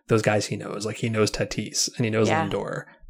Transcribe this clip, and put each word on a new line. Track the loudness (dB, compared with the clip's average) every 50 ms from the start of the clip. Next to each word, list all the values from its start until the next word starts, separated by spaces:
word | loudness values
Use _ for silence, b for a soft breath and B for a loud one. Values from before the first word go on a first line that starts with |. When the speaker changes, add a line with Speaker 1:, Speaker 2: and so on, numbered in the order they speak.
| B
Speaker 1:
those | 2 2 4
guys | 4 4 2 2 0
he | 0 -4
knows. | -6 -6 -6 -8 -6 -6
Like, | -6 -6
he | -4 -4 -2
knows | 2 2 2 2
Tatis | 2 -2 -4 -4 -4 -6 -6 -4 -2 -2 -2 -2 0
and | -2 -2
he | 0
knows | 2 2 4
Speaker 2:
Yeah. | 4 4 2 0 0
Speaker 1:
Lindor, | -2 -4 -4 -4 -6 -8 -10 b b b b